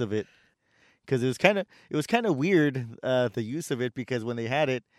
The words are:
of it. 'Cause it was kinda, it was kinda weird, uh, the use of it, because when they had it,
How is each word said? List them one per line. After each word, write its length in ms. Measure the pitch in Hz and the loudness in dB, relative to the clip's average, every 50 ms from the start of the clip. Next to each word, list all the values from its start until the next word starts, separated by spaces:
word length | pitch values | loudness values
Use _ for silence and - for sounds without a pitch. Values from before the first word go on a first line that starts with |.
of 120 | 120 98 | -2 0
it. 140 | 104 107 - - _ _ _ _ _ _ _ _ _ _ _ _ _ _ _ | -2 -2 -4 -6 _ _ _ _ _ _ _ _ _ _ _ _ _ _ _
'Cause 160 | - 135 123 | -2 0 0
it 40 | 120 | 2
was 120 | 131 123 - | 0 0 2
kinda, 280 | - 190 214 196 - - - - - _ | 2 2 2 2 -2 -6 -14 -20 -10 _
it 80 | - | -4
was 100 | 151 147 | -4 0
kinda 260 | - 226 240 226 208 | 2 0 2 2 2
weird, 640 | 151 127 147 190 196 160 151 147 131 131 120 113 113 - | 2 2 2 4 4 4 4 4 2 -2 -6 -8 -12 -6
uh, 260 | - 131 127 127 123 117 | -2 0 2 2 2 0
the 140 | - 123 | -2 -4
use 280 | 110 107 135 165 160 - | -6 -4 -6 -8 -4 -4
of 100 | 143 117 | -4 -4
it, 140 | 127 120 - | -4 -4 -4
because 280 | 135 120 - 131 120 110 | -8 -6 -4 -4 -4 -4
when 120 | 120 120 | -4 -6
they 100 | 117 117 110 | -4 -4 -2
had 200 | 131 151 156 135 | 0 0 0 0
it, 160 | 127 120 - _ _ | 0 -4 -6 _ _